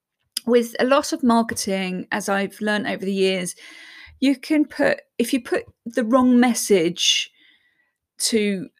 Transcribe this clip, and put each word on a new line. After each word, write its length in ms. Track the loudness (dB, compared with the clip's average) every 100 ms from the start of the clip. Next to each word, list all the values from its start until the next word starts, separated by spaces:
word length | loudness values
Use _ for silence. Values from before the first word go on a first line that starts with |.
| _ _ _ -8 2
with 280 | 2 2 -2
a 60 | 2
lot 280 | 2 0
of 80 | 0
marketing, 840 | 2 2 2 -4 -4 -4 -4 -6 -6
as 180 | -6 -2
I've 300 | -2 -2 -4
learned 280 | -4 -2 -4
over 180 | -6 -4
the 80 |
years, 420 | 0 0 0 -4 -10 -18 -20 -20 -20 -20 -2
you 180 | 0 0
can 280 | 0 0 0
put, 360 | 0 0 0 -4 -4
if 140 | -2
you 80 | -2
put 240 | -2 -6 -6 _ -10
the 200 | -4 0
wrong 340 | 2 4 4
message 880 | 4 2 2 2 2 0 0 0 -4 _ _ _ _ _ _ _ _ -8
to 480 | -2 0 0 -2 -6